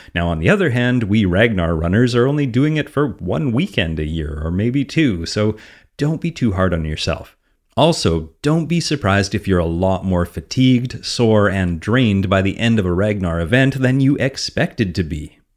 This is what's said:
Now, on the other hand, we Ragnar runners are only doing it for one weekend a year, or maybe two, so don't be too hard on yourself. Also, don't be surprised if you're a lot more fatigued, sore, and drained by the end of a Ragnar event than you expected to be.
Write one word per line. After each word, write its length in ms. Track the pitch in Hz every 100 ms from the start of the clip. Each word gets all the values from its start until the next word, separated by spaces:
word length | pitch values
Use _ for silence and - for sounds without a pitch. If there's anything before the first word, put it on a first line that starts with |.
| -
Now, 140 | 85 85
on 120 | 82
the 100 | 90
other 180 | - 156
hand, 360 | 120 123 123
we 200 | 101 107
Ragnar 500 | 95 90 120 95 82
runners 400 | 80 85 101 123
are 120 | 120 131
only 180 | 147
doing 320 | 139 120 151 156
it 140 | 139
for 220 | 135 147
one 400 | - 90 131 143
weekend 460 | 113 190 - 82 78
a 60 |
year, 380 | 78 80 73 76
or 60 | 80
maybe 340 | 90 117 139
two, 400 | 135 160 147 87
so 320 | 82 107 107 104 - - _ -
don't 240 | 147 160
be 100 | 170
too 220 | - 120
hard 220 | 95 92
on 100 | 85
yourself. 500 | 78 78 - - - _ _ _ _ -
Also, 560 | 156 160 92 82 78 -
don't 240 | 147 165 151
be 120 | 170
surprised 560 | - 151 101 98 95
if 140 | 107 -
you're 100 | 90
a 60 |
lot 400 | 82 82 95 92
more 220 | 95 90 87
fatigued, 760 | - - 131 131 123 131 -
sore, 460 | - - 113 107 101
and 320 | 95 90 82
drained 480 | 104 123 117 98 95
by 140 | 95
the 160 | 95 -
end 200 | 117 110
of 60 |
a 80 | 92
Ragnar 480 | 87 107 104 90 82
event 400 | 82 123 135 135
than 200 | 127 131
you 160 | 135 143
expected 800 | 131 - - - 175 - 98
to 80 | 85
be. 360 | 78 78 73 - _